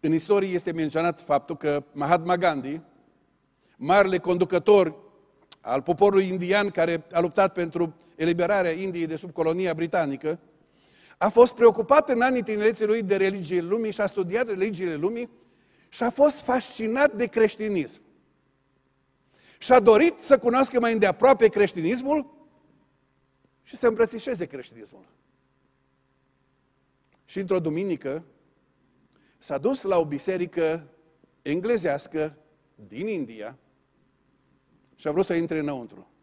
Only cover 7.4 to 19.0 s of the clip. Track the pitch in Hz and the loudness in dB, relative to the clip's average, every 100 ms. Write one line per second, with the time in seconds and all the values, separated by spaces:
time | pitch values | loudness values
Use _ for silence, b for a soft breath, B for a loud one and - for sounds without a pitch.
7.4 | 190 185 170 170 170 156 b b 160 170 | 0 0 -6 -2 -4 -6 b b -2 0
8.4 | 175 208 180 165 190 170 165 156 180 160 | 0 0 0 -4 -6 -6 -6 -8 -12 -4
9.4 | 160 165 185 160 165 180 151 135 151 170 | -4 -2 -4 -4 -4 -2 -4 -4 -6 -8
10.4 | _ _ _ b b b b b 202 220 | _ _ _ b b b b b -2 4
11.4 | 240 - 233 220 220 277 285 240 247 254 | 4 6 4 4 2 4 4 2 2 0
12.4 | 214 208 214 226 214 226 196 196 190 196 | -2 0 0 0 -2 -2 0 0 0 -2
13.4 | 160 180 170 214 220 202 202 - 180 208 | -4 -4 -2 -2 -4 -4 -4 -4 -4 -4
14.4 | 240 196 202 185 185 151 175 233 240 _ | -4 -2 -4 -4 -6 -4 -4 -4 -10 _
15.4 | _ b b b b - 240 240 294 - | _ b b b b -6 -4 2 2 2
16.4 | - 254 - - 220 240 294 208 226 - | -2 -2 -2 -8 -6 0 0 0 -4 2
17.4 | 220 - 214 196 135 - _ _ _ _ | 0 0 -4 -4 -4 -10 _ _ _ _
18.4 | _ _ _ _ _ _ | _ _ _ _ _ _